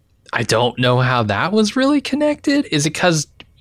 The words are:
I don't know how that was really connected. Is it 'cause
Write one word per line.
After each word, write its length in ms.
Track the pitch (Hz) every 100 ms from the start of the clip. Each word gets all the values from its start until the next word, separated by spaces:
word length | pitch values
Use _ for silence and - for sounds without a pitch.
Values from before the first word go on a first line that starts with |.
| _ _ -
I 100 | -
don't 340 | 113 110 123 117
know 200 | 127 123
how 240 | 127 127
that 280 | 110 101 156
was 240 | 214 214 254
really 260 | 269 294
connected. 680 | - 285 302 294 - 285 285
Is 140 | 151 151
it 60 |
'cause 360 | 151 180 160 - _ - _